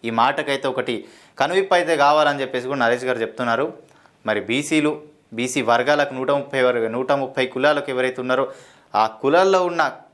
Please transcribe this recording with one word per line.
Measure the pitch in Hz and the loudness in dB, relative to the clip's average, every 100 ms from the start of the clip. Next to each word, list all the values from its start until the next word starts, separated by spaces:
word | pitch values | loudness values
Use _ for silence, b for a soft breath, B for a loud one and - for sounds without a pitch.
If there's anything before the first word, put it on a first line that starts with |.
ఈ | 117 | -4
మాటకైతే | 113 123 147 147 139 139 | 2 2 2 -2 -2 -2
ఒకటి | 127 123 113 - B B - | -4 -4 -6 -8 B B -4
కనువిప్పు | 143 185 190 | 0 0 2
అయితే | 175 165 160 | 2 2 2
కావాలని | 143 151 147 143 | 4 4 2 0
చెప్పేసి | 131 127 127 | -4 -4 -4
కూడా | 139 | 0
నరేష్ | 117 123 | 2 0
గారు | 127 120 | -2 -2
చెప్తున్నారు. | 113 - 120 117 156 - - b b b 110 | -4 -4 -2 0 -2 -6 -20 b b b -2
మరి | 104 | -2
బీసీలు, | 98 127 147 156 151 151 - _ _ | 0 -4 0 0 0 -2 -10 _ _
బీసీ | 113 127 127 | -6 -4 -2
వర్గాలకు | 113 120 123 147 139 | 2 2 4 2 0
నూట | 131 131 | -2 -2
ముప్పై | 143 139 139 | -2 -2 0
వరకు, | 127 120 | 2 2
నూట | 113 120 131 | -2 -4 -2
ముప్పై | 139 131 - 127 | -2 -2 -4 -4
కులాలకు | 131 143 147 139 | 0 2 2 -2
ఎవరైతే | 127 127 127 | -2 -2 -4
ఉన్నారో | 127 127 131 B B B B | -2 -2 -2 B B B B
ఆ | 107 110 | 0 0
కులాల్లో | - 135 160 190 185 | 0 2 4 4 2
ఉన్న | 180 170 147 - - | 0 0 -2 -4 -20